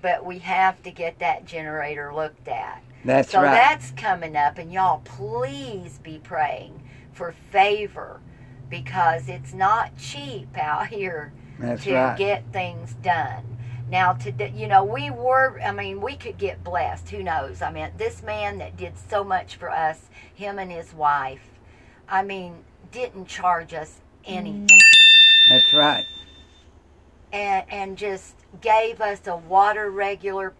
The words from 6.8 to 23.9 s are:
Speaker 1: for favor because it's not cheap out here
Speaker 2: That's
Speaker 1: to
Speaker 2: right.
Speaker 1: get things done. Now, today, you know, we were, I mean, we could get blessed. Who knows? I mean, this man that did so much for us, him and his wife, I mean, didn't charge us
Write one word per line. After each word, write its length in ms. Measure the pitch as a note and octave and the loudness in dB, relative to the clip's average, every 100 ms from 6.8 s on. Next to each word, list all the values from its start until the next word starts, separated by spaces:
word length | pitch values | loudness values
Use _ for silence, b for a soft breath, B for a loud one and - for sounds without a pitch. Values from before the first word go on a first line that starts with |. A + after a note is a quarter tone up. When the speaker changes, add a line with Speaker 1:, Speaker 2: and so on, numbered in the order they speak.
| B B B | B B B
Speaker 1:
for 200 | - E3+ | -12 -12
favor 880 | E3 - G3+ G3 G#3 G3+ - - - - B B B - | -12 -4 2 4 2 -4 -10 -16 -16 -20 B B B -14
because 600 | - - F#3 E3+ E3 - | -12 -8 2 2 2 -4
it's 260 | - - | -12 -12
not 420 | F#3 F#3+ A3+ - - | 0 2 2 -2 -8
cheap 600 | - C#4+ C#4+ A3+ - - | -14 -12 -12 -12 -12 -6
out 320 | D3+ D#3 G3 | -4 -2 -4
here 440 | G#3+ F#3+ E3 D3 - B B | -6 -6 -6 -12 -18 B B
Speaker 2:
That's 240 | A#2+ A#2+ | -6 -6
Speaker 1:
to 100 | G3+ | 0
Speaker 2:
right. 240 | C3 C3 - | 2 2 0
Speaker 1:
get 260 | G3 G3+ - | -2 -2 -4
things 420 | G3 F3+ E3+ - | -8 -8 -10 -14
done. 500 | - F#3+ E3+ C#3 - - - B B - | -10 -4 -2 -2 -8 -12 -14 B B -6
Now, 260 | F3+ F#3 | 0 2
today, 380 | F#3 G#3 - G#3 - | 0 -6 -8 -8 -8
you 100 | G#3+ | 4
know, 160 | G3 | 4
we 280 | G3 A#3+ D4 | 4 -4 -6
were, 500 | A#3+ B3 C4 C4 B3+ | -4 2 4 2 0
I 100 | G#3+ | -6
mean, 300 | G3+ G3+ G3 | -6 -6 -6
we 160 | A3+ C#4 | -8 -8
could 200 | A#3+ F3+ | -12 -8
get 280 | G3 F3+ | -8 -8
blessed. 460 | F3+ F3+ - - - | -6 -4 -4 -6 -12
Who 120 | G3+ | -10
knows? 400 | F#3+ D#3+ C3+ - | -4 -4 -4 -8
I 80 | D#3 | -8
mean, 200 | D#3 D#3 F3 | -8 -10 -6
this 280 | A3+ A3+ | -8 -6
man 340 | A3 G#3+ G#3 G3+ | -10 -6 -6 -8
that 180 | D3 E3+ | -12 -12
did 180 | F3 - | -14 -14
so 240 | - G#3 | -6 -4
much 320 | G3 F#3 - | -2 -4 -4
for 160 | - F3 | -12 -8
us, 380 | D#3+ D#3+ D#3+ - B B | -4 -4 -4 -16 B B
him 240 | _ G3+ G3+ | _ -10 -8
and 140 | F#3 | -10
his 200 | F3 E3 | -12 -14
wife, 560 | D#3+ D3 C#3+ C3+ C3+ - - b b b b - | -2 0 0 -2 -10 -20 -20 b b b b -4
I 160 | F#3+ | -2
mean, 400 | G3 G3 F3+ E3+ - _ F3+ | -2 -6 -10 -16 -20 _ -20
didn't 360 | A#3+ B3+ G3 F#3 | -10 -10 -10 -14
charge 460 | - F3+ E3+ E3 | -2 0 0 -2
us 280 | E3 D#3 | -12 -12